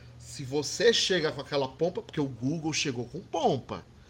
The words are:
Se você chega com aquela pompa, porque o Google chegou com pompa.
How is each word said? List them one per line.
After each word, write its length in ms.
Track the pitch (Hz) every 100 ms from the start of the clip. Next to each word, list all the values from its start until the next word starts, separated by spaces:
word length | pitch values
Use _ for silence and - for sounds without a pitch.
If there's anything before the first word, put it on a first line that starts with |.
| - -
Se 260 | - -
você 480 | 127 147 139 - 226
chega 400 | 226 - 185 151
com 80 | 143
aquela 280 | 135 143 139
pompa, 340 | - 170 180
porque 180 | - -
o 80 | 139
Google 440 | 117 127 165 151
chegou 340 | 147 151 120 117
com 140 | -
pompa. 640 | - 330 302 135 - 95 - -